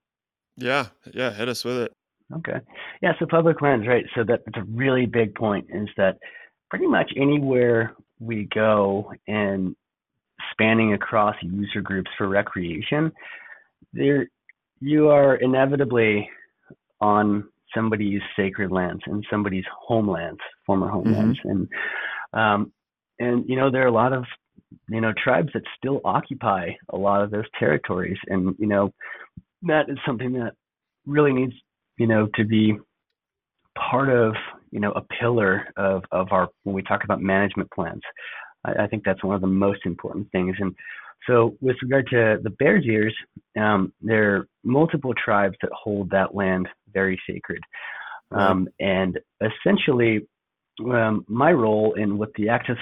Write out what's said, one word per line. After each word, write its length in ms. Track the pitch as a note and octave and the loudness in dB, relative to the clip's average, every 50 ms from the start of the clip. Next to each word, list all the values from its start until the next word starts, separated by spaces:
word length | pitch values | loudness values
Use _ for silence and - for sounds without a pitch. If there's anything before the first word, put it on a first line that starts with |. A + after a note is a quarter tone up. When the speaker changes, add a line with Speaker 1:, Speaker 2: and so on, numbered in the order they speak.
| _ _ _ _ _ _ _ _ _ _ _ | _ _ _ _ _ _ _ _ _ _ _
Speaker 1:
Yeah, 300 | B2 B2+ B2 C3+ C#3+ B2 G2+ _ _ - - | -8 -4 -2 -2 -2 -2 -4 _ _ -20 -12
yeah, 180 | - A2 C3 A#2+ | -6 -4 -4 -4
hit 160 | G#2 G#2 A#2+ B2+ | -4 -4 -4 -4
us 160 | A#2 - - | -4 -6 -6
with 120 | A#2+ B2+ B2 | -4 -4 -4
it. 140 | A#2 - - _ _ _ _ _ _ - - | -4 -6 -8 _ _ _ _ _ _ -14 -12
Speaker 2:
Okay. 260 | E3 - - - - - _ - - - - - - | -10 -8 -8 -8 -8 -10 _ -18 -18 -18 -18 -8 -2
Yeah, 100 | F#3+ F3 E3 - | 0 0 0 0
so 80 | F3 | 0
public 340 | - E3+ E3 E3 E3 D3+ - | 2 2 4 4 4 4 4
lands, 240 | D3 C#3+ C3 A2 G#2 | 2 2 2 2 2
right? 180 | B2 B2 A2 - - - | 2 2 2 0 -2 -4
So 100 | B2 A2 | -2 0
that, 160 | G2 A#2 - - | 2 0 0 -2
that's 120 | A2 - A#2 | -6 -8 -8
a 60 | F#2 G#2+ | -8 -6
really 340 | A2 A#2+ C3+ C3+ B2+ B2+ B2 | -4 -2 0 0 2 2 0
big 280 | A2 A#2+ A#2 A2+ G2 G2+ | 0 2 0 0 0 -2
point, 320 | - A2+ G#2+ G2+ F2 - - | -2 -2 -2 -2 -2 -4 -6
is 160 | E2+ G2+ G#2 G2+ - - | -8 -6 -6 -6 -2 0
that 180 | G2 F#2+ F#2 - - - - - - - _ _ _ - | 0 0 0 -2 -8 -20 -20 -20 -20 -20 _ _ _ -10
pretty 160 | - - F#4 | -4 -2 0
much 260 | E4+ A#3 F3+ D3+ - - | 2 2 2 0 0 -2
anywhere 760 | - C#3 C#3+ D3 D3 C#3 C3+ C3 B2 B2 A#2+ A#2 A2+ A2+ A2+ - _ _ _ _ - | 0 2 2 2 2 2 2 2 4 4 4 4 2 0 -2 -6 _ _ _ _ -12
we 280 | A2+ A2+ A2+ G#2+ G2+ - - | -8 -6 -6 -6 -6 -4 -2
go 580 | G#2+ G#2+ A2 G#2+ G#2 G2 G2 G2 G#2 G2+ - - - _ G2 | 2 2 4 4 4 2 2 0 -2 -4 -8 -12 -14 _ -4
and 460 | G#2 G#2+ G#2 G2 G2 F#2+ F#2 F2+ - - _ _ _ _ _ _ _ _ _ _ _ - - - | -2 -2 -2 0 -2 -2 -2 -4 -6 -10 _ _ _ _ _ _ _ _ _ _ _ -16 -14 -8
spanning 400 | - - A2 A2 A2+ A2+ A2 G#2+ | -2 0 2 4 4 4 4 2
across 440 | G2+ G2 - - A#2 G#2+ G#2 G#2 G#2 - | 2 0 -2 0 2 2 2 2 0 -2
user 380 | F2+ F2 F#2 G2+ G2+ G2+ - G#2 | -6 -6 -4 -4 -4 -4 -4 -6
groups 300 | F2 F2 F#2+ F#2 F2 - - - | -4 -4 -4 -4 -4 -6 -6 -4
for 100 | G#2 F#2+ | -2 0
recreation, 840 | F#2+ G2+ - - - F#2 F2 E3+ A#2 - A2+ - C#3+ D3+ D#3+ D#3+ - - - - - - - - - - _ _ _ _ _ _ | 2 0 0 0 -4 -6 -6 -4 -6 -6 -4 -2 -2 0 0 -2 -4 -8 -16 -20 -18 -18 -20 -20 -20 -20 _ _ _ _ _ _
there 360 | - - C#3 C#3 C#3+ C3+ A#2 - _ _ _ _ _ _ _ _ _ - | -4 0 2 2 2 2 0 -4 _ _ _ _ _ _ _ _ _ -8
you 280 | C3 C#3+ D3+ D3+ D3+ D3+ | -2 2 4 6 6 8
are 280 | D3 C#3+ C#3 C3+ B2+ | 8 8 8 6 4
inevitably 920 | - B2+ B2+ C3 C3 C#3 C3+ C#3+ C#3 C#3 A#2 B2 A#2 A2+ G#2+ G#2 G#2 G#2 - - - - _ _ _ _ - - _ _ _ _ - | 4 2 2 4 4 2 2 2 2 0 2 2 4 4 4 4 2 -2 -4 -10 -20 -20 _ _ _ _ -20 -20 _ _ _ _ 0
on 480 | G#2 G#2 G#2 G#2+ G#2 G#2 G2+ G#2 G2+ - _ _ _ - - | 2 4 4 4 4 4 2 0 -2 -8 _ _ _ -8 -4
somebody's 460 | A2+ A2 A2 A2 G#2 G#2 G2+ G2+ G2 - - - | -2 0 0 0 0 0 0 -2 -4 -4 -4 -2
sacred 340 | - G2 F#2+ F#2+ G#2+ G2 F2+ | -2 -2 0 -2 -2 -4 -2
lands 320 | F#2 F#2 F2+ F2 E2+ F2+ - | 0 0 0 -2 -4 -8 -8
and 180 | - F#2 G#2 G#2 - | -6 -6 -6 -4 -2
somebody's 340 | G#2+ G#2 G2+ G2+ F#2+ F#2 F#2 - - - - | -2 -2 0 0 -2 -4 -6 -8 -12 -10 -4
homelands, 540 | - A#2+ A2+ G#2+ G2+ F2+ E2+ E2+ E2 E2 - - - - _ _ | 0 0 2 2 0 -2 -2 -4 -8 -10 -12 -16 -18 -18 _ _
former 220 | - G2 F#2+ F#2+ G2+ | 0 0 0 0 0
Speaker 1:
Mm-hmm. 240 | G#2 F2+ G#2 A2+ | -2 0 0 2
Speaker 2:
homelands. 260 | G#2+ G#2+ G#2+ A2 - - - | 2 2 2 0 0 -2 -2
And, 240 | G2 G2+ F#2 F#2+ - - - - - - - - - - - - - | -4 -2 -2 -4 -4 -6 -8 -8 -8 -8 -8 -8 -10 -10 -12 -12 -6
um, 400 | - A2 A2 G#2+ G2+ G2+ A2 - _ _ _ _ _ _ _ _ _ - | -2 0 2 2 2 0 -2 -4 _ _ _ _ _ _ _ _ _ -4
and, 260 | A#2+ B2 A#2+ B2 - B2 | -2 0 0 0 0 -2
you 80 | C3 | 0
know, 140 | C3 C3+ C#3 | 0 2 2
there 120 | B2+ C3 C3 | 2 2 2
are 40 | B2 | 4
a 40 | |
lot 200 | A2+ A2 A#2+ C3 | 4 4 2 2
of, 120 | C3+ B2+ A#2+ - - - _ _ _ _ - - - - _ - | 0 -2 -6 -8 -14 -20 _ _ _ _ -20 -20 -20 -18 _ -6
you 120 | A2 A2+ | -4 -2
know, 120 | A2+ A2 G#2+ - | -2 -2 -2 -2
tribes 280 | - C3 B2 E3+ E3+ - - | 0 2 2 2 2 0 -4
that 80 | A2+ - - - | -6 -8 -8 -12
still 240 | - - C3 C#3+ B2 - | -8 -4 -4 -2 -2 0
occupy 640 | G2+ - C#3+ - - C3+ - B2 G#2+ G2 F#2 E2+ F2+ - - _ - | 0 0 0 -2 -4 -8 -4 0 0 0 0 -2 -6 -8 -10 _ -10
a 40 | - | -4
lot 260 | F#2 G2 G2+ G2+ G2+ | 0 2 2 2 2
of 80 | G#2 G#2 | 2 0
those 140 | G#2 G#2 A2+ - - - | -2 -4 -6 -6 -4 0
territories. 600 | A2+ C#3 D3 - - - F#2 F#2 F2 E2+ G2 - - | 2 2 2 2 0 -2 -4 -4 -4 -4 -6 -8 -6
And, 280 | - F#2+ F#2 F#2 F#2+ F#2 - | -4 -2 0 0 0 -2 -2
you 80 | G#2+ | 0
know, 260 | G#2 G2+ G2 G2 F#2+ - - - - - - - - - - - _ _ _ | 0 2 2 2 0 -2 -8 -18 -18 -16 -18 -20 -20 -20 -20 -20 _ _ _
that 260 | F3+ E3 D#3 D#3 C#3+ C#3+ | -2 0 2 2 0 0
is 100 | C#3 - - | -4 -6 -4
something 260 | D3 B2 A2 C3 B2 B2+ | -4 -4 -4 -4 -4 -4
that 200 | B2+ A#2 G#2 - _ _ _ _ _ _ _ _ _ - | -4 -4 -6 -8 _ _ _ _ _ _ _ _ _ -8
really 260 | C#3 C#3+ D3+ D3 C#3+ | -2 2 4 4 4
needs, 220 | C3 B2+ C3 B2 A#2+ - _ _ _ _ _ _ _ - | 4 2 0 -2 -4 -10 _ _ _ _ _ _ _ 0
you 80 | A#2+ | 2
know, 220 | A2+ A2 G#2+ G#2+ G#2 - | 4 4 4 4 2 2
to 100 | - G#2+ | 0 0
be 320 | G#2+ A2 G#2+ G#2+ G#2+ G#2+ - - _ _ _ _ _ _ _ _ _ _ _ _ _ _ _ _ _ - - | 2 4 4 4 4 2 0 -4 _ _ _ _ _ _ _ _ _ _ _ _ _ _ _ _ _ -8 -6
part 320 | - - B2 B2+ C#3 C3+ | -4 -2 0 2 2 4
of, 240 | B2+ A#2+ A#2 A2 A2 - - - - - _ _ | 4 4 4 2 0 -4 -8 -12 -16 -20 _ _
you 100 | - G#2 | -6 -4
know, 120 | G#2 G2+ | -2 -2
a 100 | - G#2 | -2 -4
pillar 640 | - - - - A#2+ A#2 A#2+ A#2 G2+ F#2+ F#2+ G2+ - - - | -6 -8 -6 -2 0 2 2 4 4 2 2 0 -2 -6 -6
of, 260 | F#2+ G2 F#2+ F#2+ F#2 F2+ - | -2 0 0 0 -2 -2 -2
of 180 | - F#2 F#2 F#2+ | -2 -2 0 2
our, 160 | G2+ F#2 F2+ - - _ - | 2 2 2 0 -4 _ -8
when 100 | G2+ G2 | -6 -4
we 80 | F#2+ | -4
talk 220 | F#2+ - G2+ G2+ - | -2 -2 -2 -2 0
about 160 | G#2 G2+ - | -2 -2 0
management 500 | - G2 F#2+ G2 G2+ F#2 - G2 F2+ - | 0 2 2 2 2 0 -2 -4 -6 -6
plans. 320 | - G2+ F2 - - - - - - - - - - - - - - _ - | -6 -6 -6 -6 -8 -12 -14 -16 -16 -16 -16 -16 -16 -16 -18 -20 -16 _ -6
I, 200 | - - - G#2 | -4 -2 -2 -2
I 20 | |
think 160 | G#2 A2+ G#2 - | -2 -2 -2 -2
that's 180 | G2 F#2+ - - | -2 -2 -2 -2
one 100 | F#2+ G2+ | -2 -2
of 60 | F#2+ | 0
the 60 | F#2+ | 0
most 340 | F#2+ F#2+ G2 G2 G2+ G2+ - - | 2 2 2 2 2 0 -2 -4
important 440 | F#2 E2+ - - - - F#2 G#2 - | -6 -6 -6 -8 -10 -8 -8 -8 -4
things. 240 | - F#2 F2+ F#2 F#2 G2 | -2 -2 -2 -2 -2 -2
And 160 | G2 F#2 F#2 - - - - - - - - _ - | -4 -6 -6 -8 -14 -18 -18 -18 -18 -20 -20 _ -2
so 300 | - B2 A#2 A#2 A2+ - - | 2 4 4 4 4 0 -2
with 160 | C3 C3 B2 - | -2 -2 -2 -2
regard 260 | C3 B2 C3+ C3+ B2+ - | -2 0 0 0 0 2
to 300 | B2 A#2 A2+ A2 G#2+ F#2+ | 2 4 4 4 4 2
the 80 | F2+ G#2+ | -2 -4
Bears 340 | - - C3+ E3 G#3+ G3 C3+ | -2 0 2 4 4 4 2
Ears, 280 | A2+ G#2+ G#2+ G#2+ A2 - - - - - - - _ - G#2+ | 2 2 2 0 0 -2 -6 -12 -18 -20 -20 -20 _ -4 0
um, 340 | G#2+ G#2+ G#2 G2 F#2+ - - _ | 2 2 2 2 0 -2 -4 _
there 340 | - A2 A2+ A2 G#2+ G#2 G2 | -2 0 2 4 4 4 2
are 120 | F#2 - - _ _ - | 0 -2 -6 _ _ -4
multiple 500 | A#2+ B2+ D3 E3 D#3+ - C#3+ C3+ B2+ A2+ | 0 2 2 2 2 0 -2 -4 -4 -4
tribes 420 | - - A#2+ G#2 G2+ G2+ F#2+ F#2 - | -4 -2 0 2 2 2 2 0 -4
that 80 | - - | -8 -8
hold 380 | - - - A2 G#2 G2+ G2 F2 | -8 -8 -6 -4 -4 -4 -2 0
that 240 | G2 F#2+ F#2+ - - | 0 0 0 0 -2
land 340 | G2+ G2 F#2+ F#2 F#2 F2+ - - _ _ _ | -2 0 0 0 0 -2 -4 -8 _ _ _
very 280 | - G2 F#2+ F#2+ F#2 F#2 - - | -2 0 0 0 -2 -4 -6 -10
sacred. 320 | F#2 F#2+ - - E2+ E2 - - - - - - - - - - - - - - | -10 -10 -8 -10 -10 -10 -12 -16 -16 -14 -14 -14 -14 -14 -14 -16 -16 -18 -14 -6
Speaker 1:
Right. 160 | F#2+ G2+ G2 F#2+ | 0 2 4 4
Speaker 2:
Um, 180 | F#2+ F#2 F#2 - - - | 4 2 0 -2 -4 -4
and 380 | - G2 F#2 F#2+ F#2+ F2+ F2 F2+ - _ _ - | -2 0 0 2 0 0 -2 -6 -10 _ _ -4
essentially, 840 | G#2+ A2 - - - F3 G3+ G3+ - D#3 B2+ A#2+ A#2 A2+ A2 G#2+ - - _ _ _ _ _ _ _ _ _ - | -4 -4 -2 0 2 2 2 2 2 2 2 4 4 2 2 0 -2 -8 _ _ _ _ _ _ _ _ _ -10
um, 440 | A2 B2 B2 A#2 A2 A2 G#2+ G2+ - - | -4 -2 0 2 2 2 0 -2 -4 -4
my 240 | G#2+ B2 C#3+ E3 | -2 2 4 4
role 420 | F3+ C3+ A2+ A2 G#2+ G#2+ G#2+ G#2+ - | 4 4 4 2 2 2 2 2 0
in 220 | G2 G#2+ G2+ G2+ G#2 | 0 -2 -2 -2 -2
what 140 | G#2+ G#2+ - | -4 -4 -4
the 140 | G#2+ G#2 A2 | -2 0 0
Access 280 | A#2+ A#2+ - - A#2+ - | 0 0 0 -4 -6 -4